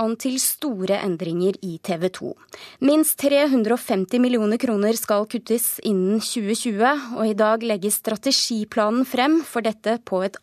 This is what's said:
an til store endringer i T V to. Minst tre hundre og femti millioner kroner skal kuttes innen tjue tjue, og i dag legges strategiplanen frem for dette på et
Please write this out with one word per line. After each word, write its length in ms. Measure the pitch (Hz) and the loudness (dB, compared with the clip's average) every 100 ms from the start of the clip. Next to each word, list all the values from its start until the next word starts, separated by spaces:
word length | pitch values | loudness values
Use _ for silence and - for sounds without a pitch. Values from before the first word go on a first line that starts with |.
an 140 | 220 226 | -2 -2
til 220 | 262 254 | -2 -2
store 540 | - - 302 202 185 196 180 | -2 -2 -4 -4 0 0 0
endringer 480 | 165 170 170 185 190 | -2 -2 0 0 0
i 140 | 190 165 | -6 -8
T 160 | - 165 | -6 -2
V 60 | 180 | -2
to. 220 | - - - _ - - - | -4 -8 -10 _ -20 -20 0
Minst 380 | 262 311 311 - | 4 4 4 0
tre 220 | 277 285 294 | 2 4 4
hundre 300 | 262 214 - | 4 2 0
og 80 | |
femti 340 | - 196 185 247 | 0 -2 0 2
millioner 400 | 247 240 208 240 | 2 2 0 0
kroner 380 | 254 208 208 226 | 0 0 0 0
skal 300 | - 208 214 | 0 0 0
kuttes 460 | 226 - 233 - - - | -6 -2 -2 -2 -4 0
innen 320 | 190 185 220 | 2 2 2
tjue 320 | - 240 202 220 | 0 -4 -2 -2
tjue, 360 | 247 202 247 294 247 | -2 2 2 2 -4
og 140 | 240 220 | -4 -2
i 80 | 208 | 2
dag 240 | 214 226 | 2 2
legges 380 | 226 202 202 - | 0 -2 -2 -2
strategiplanen 1040 | - 220 269 262 - 226 208 233 214 240 262 | -2 -4 0 0 0 -2 -2 0 0 2 0
frem 380 | 247 269 320 294 | 0 2 2 0
for 160 | 240 | -4
dette 380 | 220 220 208 233 | -4 -4 -2 -4
på 220 | - 185 190 | -2 -4 -2
et 140 | - | -2